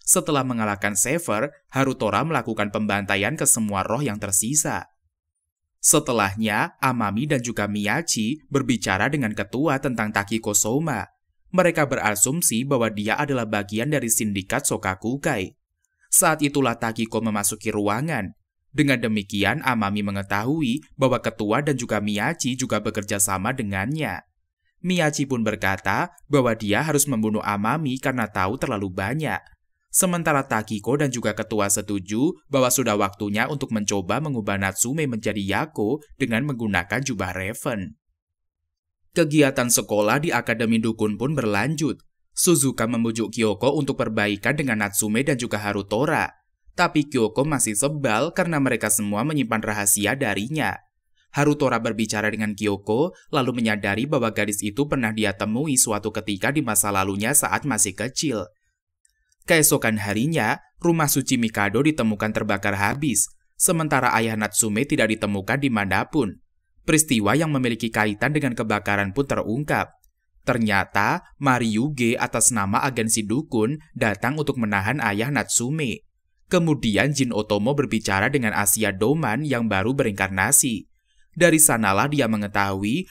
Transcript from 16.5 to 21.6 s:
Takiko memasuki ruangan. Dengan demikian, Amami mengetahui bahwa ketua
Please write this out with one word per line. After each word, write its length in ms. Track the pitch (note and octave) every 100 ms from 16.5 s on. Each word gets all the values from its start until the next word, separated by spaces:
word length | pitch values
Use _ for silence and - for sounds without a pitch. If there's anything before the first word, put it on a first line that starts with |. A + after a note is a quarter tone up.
| C#3+ B2+ A#2
Takiko 480 | A2+ A2+ A2 A2
memasuki 480 | A2 G#2 G2+ A2 A2
ruangan. 640 | G#2 G#2 A2 D#3+ C3 F#2 - _ _ _
Dengan 280 | C#3 C#3+ B2
demikian, 640 | A2+ G#2+ G2+ G2+ G2 C3
Amami 400 | C3 A#2 G2+ G#2
mengetahui 800 | G2+ G2 F#2+ G2+ A#2+ D#3+ B2 - - -
bahwa 240 | C3 A#2+
ketua 400 | A#2 - G#2 A#2+